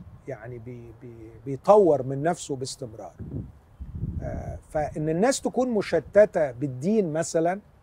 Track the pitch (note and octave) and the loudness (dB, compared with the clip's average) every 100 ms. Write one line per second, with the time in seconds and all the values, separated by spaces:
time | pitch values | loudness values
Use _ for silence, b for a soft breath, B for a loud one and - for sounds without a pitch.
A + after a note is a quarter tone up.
0 | - - - A#2 A#2 B2 A2+ A#2+ A#2 A2+ | -16 -16 -12 -12 -12 -14 -12 -14 -16 -18
1 | B2 A#2 A2+ A2+ C#3 C3 - G#3+ F3+ C#3 | -18 -18 -20 -14 -10 0 6 8 8 4
2 | B2+ C#3 D#3 F3 - C3+ C3 - A#2+ A2 | 0 -2 -2 -2 -4 -8 -8 -10 -12 -14
3 | F2+ - - C3 - - _ - - - | -16 -14 -12 -10 -12 -16 _ -18 -14 -8
4 | - - - - - - - D#3 D3 E3+ | -8 -6 -6 -6 -8 -12 -8 -4 -4 -4
5 | D#3 D#3+ A#3+ C4+ B3 - B3+ A3 - E3 | -2 2 2 2 -2 0 0 0 0 -2
6 | - - D#3+ F3+ D3 A#2+ C#3 B2 D#3+ A3 | 4 6 6 4 -2 -2 -6 -4 0 2
7 | F3 D#3 E3 E3 E3+ G3 - _ | 2 0 0 0 0 0 -8 _